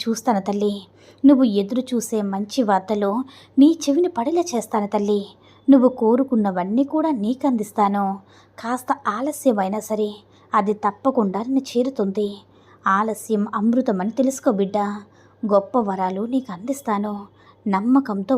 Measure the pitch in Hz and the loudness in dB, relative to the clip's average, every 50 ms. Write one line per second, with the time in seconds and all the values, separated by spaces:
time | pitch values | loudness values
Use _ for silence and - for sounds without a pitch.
0 | - 233 226 214 - - 226 196 190 190 202 202 202 208 208 202 - - _ _ | -4 -4 -6 -2 0 0 0 0 0 -2 -2 -2 0 -2 -2 -4 -8 -16 _ _
1 | - - - _ - 269 294 254 262 233 202 202 196 196 233 247 254 254 247 233 | -20 -20 -4 _ 6 6 6 6 6 2 2 0 -2 -2 -2 -6 -4 -4 -4 -4
2 | 220 - - 214 202 202 196 196 208 208 - - 247 202 202 190 185 - 220 208 | -4 -2 -4 -4 -2 -2 -4 -6 -6 -4 -2 -2 0 2 2 0 0 -2 -2 -2
3 | 202 196 202 240 262 - - - - - _ - 269 302 330 - - 285 277 302 | 0 0 0 -2 -4 -6 -12 -20 -20 -2 _ 6 6 6 6 4 0 0 2 2
4 | 359 349 - - 233 277 330 349 339 349 - 233 202 - - 220 202 202 - 208 | 0 0 0 -2 0 0 2 0 0 0 -2 -4 -4 -2 -2 -2 -2 0 -2 -2
5 | 202 202 208 208 196 - - _ _ - _ _ _ - 269 269 240 254 247 - | 0 0 0 0 -2 -6 -12 _ _ -20 _ _ _ 6 6 6 6 4 2 2
6 | 233 220 233 247 269 277 262 226 208 202 185 180 175 190 208 247 277 277 302 311 | 2 2 4 2 2 0 0 0 0 0 0 -2 -2 -2 0 0 0 0 0 0
7 | 311 320 302 226 202 214 262 262 - 285 254 220 208 208 - - 208 202 202 202 | 0 0 0 -2 -2 -2 -2 -2 0 0 0 0 -2 -4 -2 0 0 0 0 0
8 | 202 196 196 196 - _ - - - _ _ - - 226 247 247 - - 277 269 | -2 -2 -4 -6 -10 _ -20 -20 -20 _ _ -12 -8 -6 -6 -4 -4 -4 -4 -4
9 | - 233 202 220 262 294 294 - - 269 233 208 190 190 202 220 214 - 220 214 | -4 -4 -4 -4 -4 -6 -6 -2 0 2 2 2 0 -2 -4 -6 -6 -4 -4 -4
10 | 214 208 208 - - _ _ _ _ _ - 226 202 202 214 208 - 208 - - | -4 -4 -6 -10 -18 _ _ _ _ _ -2 0 0 0 -2 -2 -2 -4 -4 -2
11 | - 269 269 269 214 196 185 190 233 247 269 269 262 - - 240 247 262 269 - | -2 0 2 2 0 0 -2 -4 -4 -2 -2 -2 -2 -2 -2 -2 -2 0 -2 -2
12 | 208 196 190 214 208 202 202 - - _ _ _ _ _ - _ - 202 190 196 | -4 -2 -2 -2 -4 -4 -6 -10 -18 _ _ _ _ _ -20 _ -2 0 0 0
13 | 214 220 214 202 - - 220 208 202 220 - 214 208 226 233 254 254 254 214 185 | 0 -2 -4 -6 -6 -2 -2 -2 -2 -2 -2 -2 0 0 2 2 0 0 -2 -2
14 | 185 208 - - 262 262 262 - - 277 226 190 202 190 202 208 202 202 208 208 | -2 -4 -2 -2 0 -2 -2 -2 0 0 0 0 0 -2 -2 -2 -4 -4 -6 -10
15 | 202 - _ _ - - _ _ - 214 208 202 196 196 - 254 233 202 190 190 | -14 -18 _ _ -20 -20 _ _ -2 0 2 2 2 0 -2 -2 -2 -2 -2 -2
16 | 185 185 190 190 214 233 247 269 254 - 190 175 196 254 277 277 - - 214 202 | -4 -4 -2 -4 -4 -4 -4 -4 -4 -6 -10 -10 -8 -8 -8 -6 -6 -4 -4 -4
17 | 208 214 208 202 202 - _ _ _ - _ _ - 214 196 190 202 233 254 277 | -4 -6 -8 -10 -12 -16 _ _ _ -20 _ _ -4 -2 -2 0 2 2 2 2
18 | 269 - 214 196 196 - 269 | 2 0 -2 -4 -2 0 0